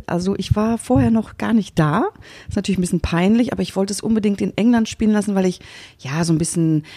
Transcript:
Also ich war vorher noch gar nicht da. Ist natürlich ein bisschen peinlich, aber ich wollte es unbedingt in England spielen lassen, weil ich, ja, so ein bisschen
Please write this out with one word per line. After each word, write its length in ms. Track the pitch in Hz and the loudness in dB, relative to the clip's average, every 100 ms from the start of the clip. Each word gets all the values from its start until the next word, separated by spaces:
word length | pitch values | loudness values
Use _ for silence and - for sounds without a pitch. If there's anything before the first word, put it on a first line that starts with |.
| - | -4
Also 300 | 175 180 196 | -2 -2 -2
ich 180 | - | -2
war 220 | - 220 226 | 0 0 -2
vorher 340 | - 254 240 | 0 2 2
noch 280 | 226 214 - | 0 -2 -6
gar 160 | 208 | 0
nicht 240 | 226 190 - | 0 0 0
da. 260 | 156 165 370 - - - - | 0 2 -2 -6 -16 -20 -8
Ist 100 | - | -6
natürlich 200 | 196 190 | -2 -2
ein 60 | |
bisschen 180 | 180 170 | 0 -2
peinlich, 500 | - 170 185 233 247 | 0 0 4 4 2
aber 120 | 180 | -2
ich 120 | 185 | -4
wollte 200 | - 196 | -2 -4
es 80 | 202 | -4
unbedingt 400 | - 220 208 196 | -2 0 0 0
in 120 | 196 - | -2 0
England 320 | 220 240 220 | 2 2 0
spielen 220 | - 220 | 0 2
lassen, 220 | 214 202 | 2 2
weil 120 | 190 185 | 0 0
ich, 140 | 180 - - - - | -2 -10 -20 -20 -14
ja, 220 | 131 147 | -6 -2
so 100 | 170 | 2
ein 40 | 160 | 2
bisschen 460 | 165 170 160 156 147 | 0 0 2 2 -2